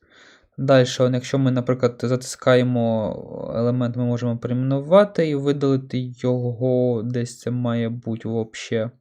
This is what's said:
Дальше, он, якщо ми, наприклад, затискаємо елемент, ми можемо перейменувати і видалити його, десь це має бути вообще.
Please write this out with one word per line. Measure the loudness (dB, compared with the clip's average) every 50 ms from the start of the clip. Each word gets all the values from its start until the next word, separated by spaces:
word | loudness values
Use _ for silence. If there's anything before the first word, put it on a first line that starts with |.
| _ _ _ -20 -20 -20 -20 _ _ _ _ -4
Дальше, | 2 4 6 6 6 4 2 0 2
он, | 2 2
якщо | 0 -2 -2 0 2
ми, | 2 2
наприклад, | 2 2 0 0 0 2 0 0 0 0 -4
затискаємо | -2 -2 -2 -4 -6 -10 -2 2 4 4 6 4 4 2 0 0 0 0 0 -2 -4 -4 -8 -10 -12 -12 -10 -8 -6 -4
елемент, | -2 0 0 0 0 0 -2 -2
ми | -2 -2
можемо | 0 0 0 -2 -2 -4 -2
перейменувати | -4 -4 -2 -2 0 0 0 -2 0 4 6 6 6 6 2 -2 -2 0
і | 0
видалити | 0 0 0 0 2 2 2 2 2 0 -2 -6 -6
його, | -6 -6 -8 -6 -2 -2 -2 0 -2 -4 -4 -2 -2 0 2 2 2 2 0 0 -2
десь | -4 -4 -4 -4 -6 -8 -8
це | -6 -6
має | -4 -2 -2 -2 -2 -2 -2 -4
бути | -4 -6 -8 -8 -8 -6 -6 -6
вообще. | -4 -4 -4 -6 -8 -14 -8 -4 -2 -2 -2 -4 -8 _